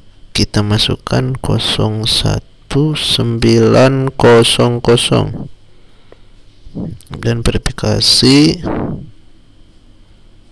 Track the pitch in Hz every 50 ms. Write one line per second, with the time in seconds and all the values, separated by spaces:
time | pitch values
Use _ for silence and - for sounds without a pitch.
0 | - - - - - - - - 104 - - 110 104 104 110 113 - - 123 -
1 | - - - 127 131 131 131 - - - 104 110 - - - - 104 107 107 110
2 | 107 - - - - 151 156 151 - - _ - - - - 139 151 156 151 -
3 | - - - - 117 117 117 117 117 113 117 117 113 110 113 117 127 135 135 135
4 | 131 135 - - - 120 120 117 117 - - - 123 120 120 120 - - 120 123
5 | - - 131 120 104 104 - - - 135 - - - - - - - - - -
6 | - - - - - - - - - - - - - - - - - - - -
7 | - - - - - 117 117 120 113 - - - - - - - - 104 104 101
8 | - - - - - 127 135 143 151 160 165 175 - - - - - - - -
9 | - - - - - - - - _ _ _ - - _ - - _ - - -
10 | - - - - - - - - - _